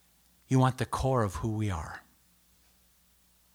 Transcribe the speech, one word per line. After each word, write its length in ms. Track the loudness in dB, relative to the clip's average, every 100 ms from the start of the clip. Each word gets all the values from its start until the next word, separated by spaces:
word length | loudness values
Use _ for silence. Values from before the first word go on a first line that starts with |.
| _ _ _ _ 0
You 100 | 4
want 200 | 4 2
the 80 | -4
core 360 | -2 0 2
of 140 | 0 -2
who 140 | -4
we 200 | -2 -2
are. 320 | -4 -8 -14 -20 _ _ _ _ _ _ _ _ _ _ _ _ _ _